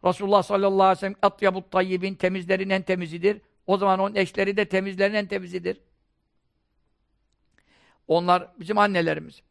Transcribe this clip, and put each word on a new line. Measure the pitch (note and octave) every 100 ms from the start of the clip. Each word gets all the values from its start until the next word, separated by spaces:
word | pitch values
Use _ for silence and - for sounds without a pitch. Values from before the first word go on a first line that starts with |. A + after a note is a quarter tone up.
Resulullah | F3+ F3+ G3+ G3+
sallallahu | - G3+ G3 G3
aleyhi | F#3+ F#3
ve |
sellem | G3 G3
atyabut | G3+ - G3 F#3 F#3
tayyibin, | F#3+ F#3 F#3 F#3
temizlerin | F#3+ F#3 F#3+ F3 F#3+ F#3+
en | F#3+
temizidir. | F#3 F3+ F3 E3 F3+ G#3 _ _ -
O | F#3+
zaman | G3 F#3+
onun | G3
eşleri | G#3 F#3 - G3 G3+
de |
temizlerin | G#3 F#3+ G3 F#3 G3
en | G#3+ G3+
temizidir. | G3+ F3+ F3+ F3 F#3+ _ _ _ _ _ _ _ _ _ _ _ _ _ _ _ _ _ _ _ _ _ _ -
Onlar | D#3+ F3 F3+ - -
bizim | E3+ G#3
annelerimiz. | G#3 F#3 E3 D#3 D#3 - _